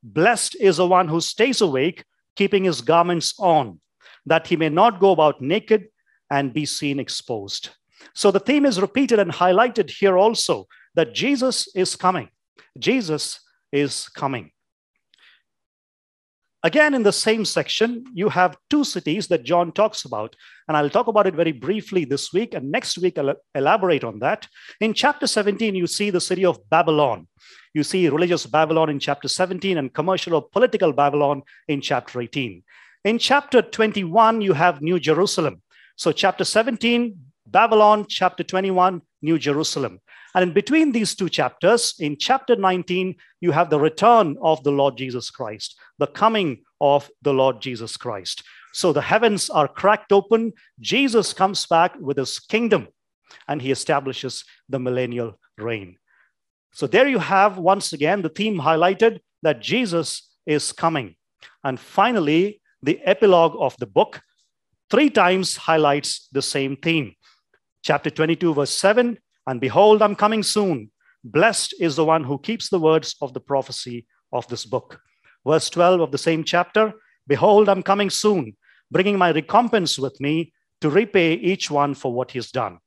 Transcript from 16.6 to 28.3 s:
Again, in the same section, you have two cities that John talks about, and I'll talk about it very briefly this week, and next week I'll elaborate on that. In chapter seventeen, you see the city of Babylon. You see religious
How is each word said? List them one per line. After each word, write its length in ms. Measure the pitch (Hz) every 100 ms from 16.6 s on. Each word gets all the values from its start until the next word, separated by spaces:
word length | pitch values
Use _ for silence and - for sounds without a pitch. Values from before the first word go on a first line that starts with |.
Again, 340 | 165 208 302 269
in 80 |
the 80 | 208
same 340 | - - 226 202
section, 600 | - 151 - 226 240 254
you 160 | 196 202
have 280 | - 180 180 _
two 120 | 294
cities 440 | 277 185 156 180 190
that 160 | 165
John 280 | 123 175 175
talks 320 | 156 208 -
about, 320 | 139 113 110 _ - - -
and 80 | 156
I'll 140 | 147
talk 160 | 196 240
about 220 | 214 190
it 80 | 160
very 160 | 165
briefly 540 | 131 131 214 - 190 139
this 280 | 139 -
week, 220 | - 233 185
and 160 | 135
next 260 | 196 - -
week 220 | 180 170
I'll 160 | 139 139 _
elaborate 500 | 143 143 208 185 147
on 140 | 120 104
that. 280 | 127 208 - _ - -
In 120 | 220
chapter 340 | 208 277 285 262
seventeen, 480 | - 202 196 226 185
you 100 | 170
see 240 | - 208
the 100 | 180
city 240 | - 185
of 240 | 185 - _
Babylon. 580 | 160 175 151 143 104 80 _ _ - _ 156
You 80 |
see 260 | 143 190 170
religious 380 | 147 175